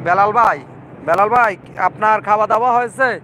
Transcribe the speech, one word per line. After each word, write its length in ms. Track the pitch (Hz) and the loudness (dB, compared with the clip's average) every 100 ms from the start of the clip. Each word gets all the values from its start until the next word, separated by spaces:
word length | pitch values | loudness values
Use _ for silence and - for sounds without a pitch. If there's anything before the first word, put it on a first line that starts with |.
বেলাল 260 | 156 185 202 | 0 2 2
ভাই, 260 | 214 220 156 - - - - - | 2 2 0 -10 -20 -20 -12 -2
বেলাল 220 | 170 208 | 0 2
ভাই, 240 | 240 226 180 - - | 2 0 -2 -14 -4
আপনার 400 | 185 - 214 214 | -4 0 0 0
খাওয়া 240 | 196 214 214 | 0 -2 0
দাওয়া 240 | 214 247 240 | 0 2 0
হয়েছে? 320 | 240 196 254 185 | -2 -2 -2 -2